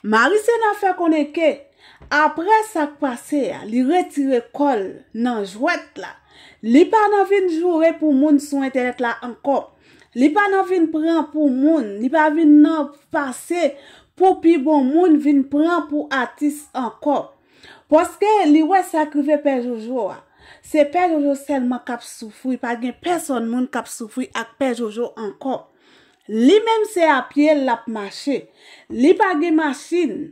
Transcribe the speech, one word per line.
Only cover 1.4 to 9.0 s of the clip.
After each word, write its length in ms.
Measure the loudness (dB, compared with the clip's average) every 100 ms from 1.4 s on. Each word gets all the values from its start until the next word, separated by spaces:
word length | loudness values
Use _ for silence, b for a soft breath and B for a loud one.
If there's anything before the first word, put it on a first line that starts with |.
| -2 -2 -12 b b b -4
après 520 | 0 0 0 0 0 0
ça 160 | -4 -6
qui 100 | -4
passé, 540 | -6 -6 -6 -4 -4 -6
li 180 | -6 -2
retire 600 | 0 0 0 -4 -2 -2 -4
col 520 | -2 -2 0 -4 -10 _
nan 320 | -4 -4 -4 -6
jouet 500 | -4 -4 -4 -8 -18
la. 140 | -18 -18 b b b b
Li 220 | 2 4 6
pa 100 | 4 2
nan 120 | 2 2
vin 180 | 2 0 -2
jouer 340 | 0 2 2 2
pour 140 | 0
moun 280 | 2 4 2
sur 200 | 0 -4
internet 400 | -4 -2 -4 -4